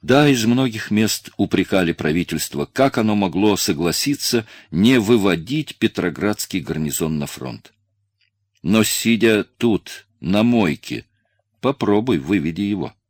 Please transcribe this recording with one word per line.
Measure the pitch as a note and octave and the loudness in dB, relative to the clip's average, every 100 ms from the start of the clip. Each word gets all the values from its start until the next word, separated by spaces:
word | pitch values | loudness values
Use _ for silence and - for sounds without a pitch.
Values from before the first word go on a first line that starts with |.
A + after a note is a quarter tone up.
Да, | A#2+ C3+ D3 | 4 4 6
из | C3 A2 | 4 2
многих | A#2+ C3 A2 - | 2 0 -4 -2
мест | G#2 A2 - - _ | 0 2 -2 -10 _
упрекали | G2 - F2 G2 F2 | -2 0 0 0 0
правительство, | E2 D#2 D#2+ E2+ D#2+ - C#2+ | -2 -2 -2 -2 -6 -6 -8
как | C#2+ - C3+ - | -8 0 0 2
оно | G#2+ G#2 | 0 0
могло | F#2+ E2 G#2 G2 | 0 2 2 2
согласиться | - D#2 E2+ D#2+ - C#3+ - A#2+ A2+ - - | -2 -2 -2 -2 -4 -4 -2 -2 -4 -18 -8
не | D2+ G#2+ C3 | 2 4 4
выводить | G2+ A#2+ G2 E2+ D#2+ D3+ D3 - | 4 4 4 0 -2 -6 -6 -2
Петроградский | A2+ - F2+ C#2+ G2+ G#2 - G2 | -2 0 -4 -2 -4 -4 -6 -6
гарнизон | C#2 D#2 D2+ - D#2+ D#2 | -6 -6 -4 -4 -4 -4
на | C#2+ | -6
фронт. | - B1+ A1+ - _ _ _ _ _ _ _ _ _ | -10 -12 -14 -18 _ _ _ _ _ _ _ _ _
Но, | D2+ A2 | 0 2
сидя | G#2+ - A2+ A2+ A2+ G#2+ | 2 0 0 2 4 2
тут, | - _ A#2+ G2 - - _ _ | -2 _ 0 0 -4 -20 _ _
на | - G2+ | -2 2
мойке, | A#2 A#2+ F#2 C#2+ - A1+ - _ _ _ _ _ | 2 2 2 -2 -8 -12 -12 _ _ _ _ _
попробуй | B2 C#3+ G#2 G#2 A#2+ F#2 | -4 -2 2 2 2 -2
выведи | C#2 G2 D#2 E2 | 0 -2 -2 -4
его. | G2+ G2+ D#2 _ | -4 -4 -6 _